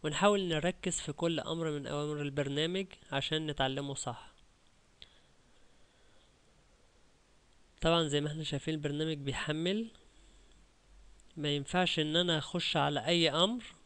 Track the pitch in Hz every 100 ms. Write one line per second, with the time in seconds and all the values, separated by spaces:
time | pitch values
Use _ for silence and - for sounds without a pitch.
0 | 170 143 202 202 185 156 165 185 - -
1 | - 143 - 160 - 160 160 147 139 143
2 | 147 147 143 139 139 143 160 180 190 -
3 | - 139 - 156 156 143 135 135 143 135
4 | - 117 - - - _ _ _ _ _
5 | - - - _ _ - - - - _
6 | - - _ _ _ _ _ _ - _
7 | - _ _ _ _ - - - 160 170
8 | 160 143 147 151 151 139 - 156 147 147
9 | 156 151 139 - - 156 170 208 226 -
10 | - - - - - - - _ _ -
11 | - - - - 147 147 139 180 180 -
12 | 156 160 180 160 139 175 - 165 143 147
13 | 117 175 160 143 185 247 - -